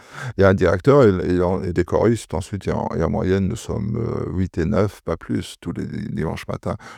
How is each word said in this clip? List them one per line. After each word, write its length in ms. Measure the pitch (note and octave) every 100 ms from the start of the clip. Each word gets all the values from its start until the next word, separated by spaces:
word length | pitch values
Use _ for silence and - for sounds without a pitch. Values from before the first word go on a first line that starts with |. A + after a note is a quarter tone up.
| - - C3 -
Il 60 |
y 20 | G2
a 20 |
un 60 |
directeur 500 | G2 F2+ F2 - C#3+
et, 320 | A#2 F#2 - F2+
et 60 |
en, 200 | F2+ F#2+
et 120 | -
des 100 | E2+
choristes. 500 | F2 - F#2+ A#2 -
Ensuite, 340 | E2 - G2 -
il 20 |
y 20 |
a 60 | -
en, 100 | C#2+ -
et 80 |
en 60 | E2
moyenne, 400 | E2+ F2 F#2+ F#2
nous 80 | E2
sommes, 400 | - D#2 D#2+ D#2+
euh, 340 | D2+ D2+ D2
huit 260 | F2+ F#2 -
et 60 |
neuf, 380 | E2 F2 G2+ -
pas 160 | - E2
plus, 380 | - A#2 F2 -
tous 140 | E2+
les 120 | E2 D#2
di-, 220 | D#2 -
dimanches 380 | E2 D#2+ E2+ -
matins. 300 | F#2 G2 F2+ -